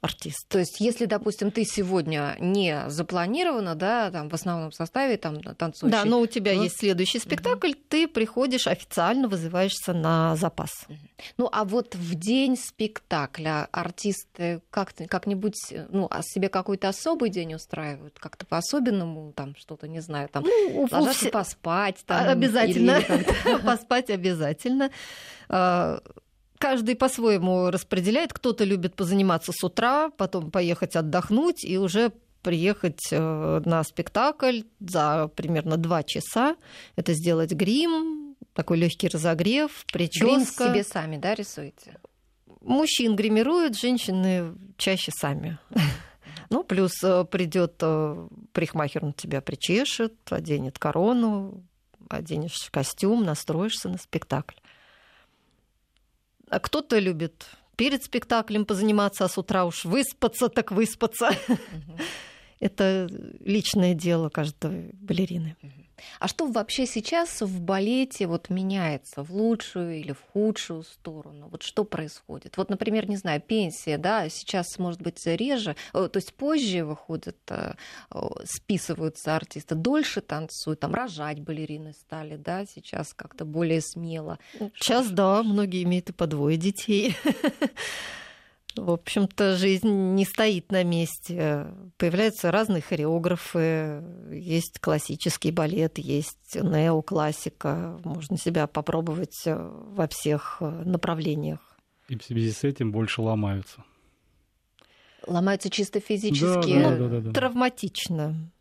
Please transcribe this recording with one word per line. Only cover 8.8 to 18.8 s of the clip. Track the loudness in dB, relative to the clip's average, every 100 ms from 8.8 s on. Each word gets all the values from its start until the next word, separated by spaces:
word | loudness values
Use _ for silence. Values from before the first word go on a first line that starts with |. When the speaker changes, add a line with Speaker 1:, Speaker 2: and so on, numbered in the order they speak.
| -4 0 2 4 2
Speaker 1:
вызываешься | 0 -2 2 0 0 -2
на | 0 4 4 4 2
запас. | 0 -2 -8 -8 -16
Speaker 2:
Мгм. | -20 -20 _ -20 -2
Ну, | 0
а | 2 0
вот | 0 -2 -6
в | -4 -4
день | 2 4 4 0
спектакля | -2 -4 -4 -4 _ -2 -2 -4 -2 -2 -2
артисты | -4 -6 -4 -4 -4 -6 -6 -4 -4 _
как-то, | -4 -4 -6 -4
как-нибудь, | -4 -2 -2 -2 -4 -12 -12 -4
ну, | -2 -2
а | -2
себе | -4 -2 0
какой-то | -2 -2 -2 -2
особый | -2 -2 0 0
день | -2 -6 -8
устраивают? | -10 -8 -8 -8 -14 -18
Как-то | -18 -16 -4
по-особенному | -4 0 0